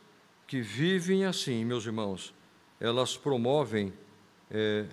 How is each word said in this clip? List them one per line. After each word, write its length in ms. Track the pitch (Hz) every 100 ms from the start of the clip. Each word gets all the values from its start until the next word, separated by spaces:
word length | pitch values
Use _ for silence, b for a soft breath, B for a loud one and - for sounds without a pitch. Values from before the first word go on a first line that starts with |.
| - - - _ -
que 140 | 135
vivem 640 | 107 110 170 190 175 190 190
assim, 400 | 185 143 117 113
meus 200 | 120 110
irmãos, 480 | 110 104 90 - - - _ _ -
elas 380 | 113 123 123 -
promovem, 760 | 151 127 120 147 120 110 98 - - - - _ -
é, 360 | 107 107 107 95